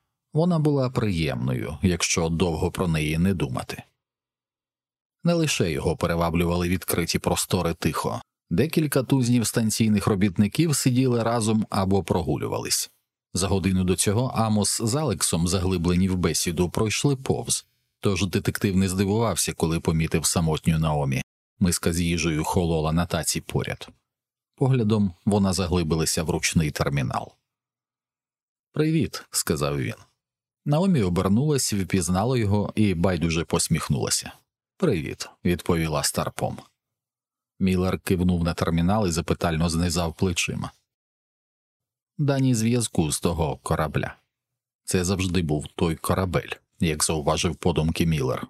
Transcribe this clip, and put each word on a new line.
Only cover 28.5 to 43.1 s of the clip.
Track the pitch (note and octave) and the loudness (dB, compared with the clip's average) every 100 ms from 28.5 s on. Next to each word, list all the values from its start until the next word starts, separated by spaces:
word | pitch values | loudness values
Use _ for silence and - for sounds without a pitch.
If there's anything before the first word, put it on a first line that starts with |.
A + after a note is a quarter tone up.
| _ _ | _ _
«Привіт», | - D#3 D#3+ G#2 - - | -2 2 2 0 -4 -8
сказав | - - D2+ C#2+ C#2+ | -6 -2 0 0 -2
він. | A#1+ A1+ - _ _ _ _ _ | -4 -8 -18 _ _ _ _ _
Наомі | D3 D3+ F#3+ D3+ | -2 2 2 2
обернулась, | F#2 F2+ E2+ G#2+ D3+ C#3 - | 2 2 2 2 2 0 0
впізнала | G2+ F2 F#2+ E2+ F#2 A#2 B2+ | -4 0 0 0 0 0 0
його | G2+ G#2 F#2+ | 0 0 0
і | - G#2 | 0 2
байдуже | E2+ F#2 F2 E2 E2 | 2 0 0 0 -2
посміхнулася. | D#2+ E2+ - D#2+ - C#2 - - - - _ _ _ - | -2 -2 0 -2 0 -2 -2 -4 -6 -16 _ _ _ -2
«Привіт», | F3 F2+ C2+ - - _ | 0 0 -4 -10 -14 _
відповіла | F2+ E2+ - E2+ D#2+ D2 | -2 0 0 0 0 -2
старпом. | - - D2+ - - - - _ _ _ _ _ _ _ _ - | -2 -4 -6 -4 -6 -8 -18 _ _ _ _ _ _ _ _ -2
Міллер | F#2+ F#2 F#2 E2+ | 0 2 0 -2
кивнув | - F2+ F2+ F2 | 0 2 2 2
на | E2+ | 0
термінал | - F2 E2 F2 A2 F#2 | 0 0 2 2 2 0
і | |
запитально | E2 D#2+ - F2 D#2+ E2+ | -2 -2 -2 0 0 0
знизав | E2 F2 E2+ E2 | 0 0 0 -4
плечима. | - F#2+ E2+ - C2 - _ _ _ _ _ _ _ _ _ _ _ _ _ _ - | -2 -2 0 -4 -6 -10 _ _ _ _ _ _ _ _ _ _ _ _ _ _ -2
«Дані | C#3+ C3+ C3 | 0 2 2
зв'язку | A#2 A2+ A#2+ A2 - D#2 | 2 2 2 0 0 0